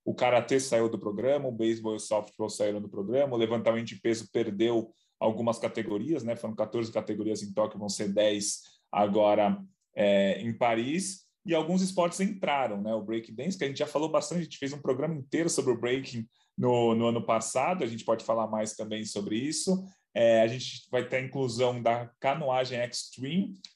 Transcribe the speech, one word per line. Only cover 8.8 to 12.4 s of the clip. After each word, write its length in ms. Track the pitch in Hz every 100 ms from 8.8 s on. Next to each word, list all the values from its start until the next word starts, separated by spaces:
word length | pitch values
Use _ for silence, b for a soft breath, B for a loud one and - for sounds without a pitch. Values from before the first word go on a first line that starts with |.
| B
agora, 720 | - 104 104 104 104 104 98 - _ _
é, 460 | - 101 101 98 92
em 160 | 117 113
Paris. 720 | 120 113 120 165 185 - _ _
E 100 | -
alguns 280 | 160 160 185
esportes 380 | 185 185 175 175
entraram, 600 | 196 -